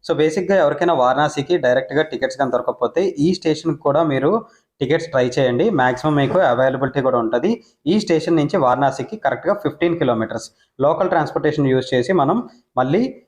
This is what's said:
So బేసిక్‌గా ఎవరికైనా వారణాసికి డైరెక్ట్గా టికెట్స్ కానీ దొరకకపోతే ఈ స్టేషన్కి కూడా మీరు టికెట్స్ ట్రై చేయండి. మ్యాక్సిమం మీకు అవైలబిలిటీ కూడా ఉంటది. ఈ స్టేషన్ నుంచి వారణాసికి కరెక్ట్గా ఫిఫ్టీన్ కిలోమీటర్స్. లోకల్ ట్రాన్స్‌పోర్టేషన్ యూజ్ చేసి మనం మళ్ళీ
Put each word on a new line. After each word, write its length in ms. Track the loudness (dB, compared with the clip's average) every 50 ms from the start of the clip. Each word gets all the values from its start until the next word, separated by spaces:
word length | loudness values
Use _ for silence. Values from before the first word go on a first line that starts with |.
| _
So 60 | -4 0 2
బేసిక్‌గా 340 | 2 0 0 -2 -2 0 2 2 4
ఎవరికైనా 320 | 2 2 0 0 0 2 2
వారణాసికి 520 | 2 2 2 2 0 0 -2 -4 -2 -2 -2 0 2
డైరెక్ట్గా 380 | 2 2 2 0 -2 -2 -2 -2 -2
టికెట్స్ 280 | -2 -4 -4 -4 -2 -2
కానీ 120 | -2 0 0
దొరకకపోతే 460 | -2 -2 -2 -4 -2 -4 -2 0 0 -2 -2 0 0 0
ఈ 20 | 0 0
స్టేషన్కి 440 | 0 0 -2 -2 -2 -2 -4 -4 -2 -2
కూడా 160 | 0 2 2 0 0
మీరు 200 | 0 0 0 0 0 0 -4 -8 _ _ _ _ _ _
టికెట్స్ 260 | -2 0 0 -2 -2 -2 0
ట్రై 120 | 0 0 0 0
చేయండి. 320 | 0 0 2 2 2 0 2 2 2
మ్యాక్సిమం 320 | 2 2 0 0 -2 0 2 2
మీకు 180 | 0 2 2 2 2 2
అవైలబిలిటీ 520 | 2 2 2 0 0 0 -4 -2 -2 -2 0
కూడా 120 | 0 0 0 0
ఉంటది. 260 | 0 -2 0 0 0 -2 -2 _ _ _ _ _ 0
ఈ 40 | 0 0 2
స్టేషన్ 320 | 0 0 0 2 0 0 0
నుంచి 160 | 0 0 0 0 2
వారణాసికి 520 | 2 2 2 0 -2 -2 -4 -10 -10 -10 -4 -2
కరెక్ట్గా 300 | -2 -4 -2 -2 -4 -4 -2 -2
ఫిఫ్టీన్ 300 | -6 -4 -2 -2 -2 0 0
కిలోమీటర్స్. 460 | 0 0 0 0 -2 -4 -6 -10 -10 -12 _ _ _ _ _ -2 0
లోకల్ 260 | 0 2 0 0 0 2
ట్రాన్స్‌పోర్టేషన్ 560 | 0 0 0 -4 -2 -2 0 0 2 0 2 2
యూజ్ 140 | 0 0 0 0
చేసి 200 | -2 0 2 2 2
మనం 180 | 2 2 0 -2 -2 -6 -14 _ _ _ _ -2
మళ్ళీ 200 | -2 0 0 0 0 -2 -6 -14 _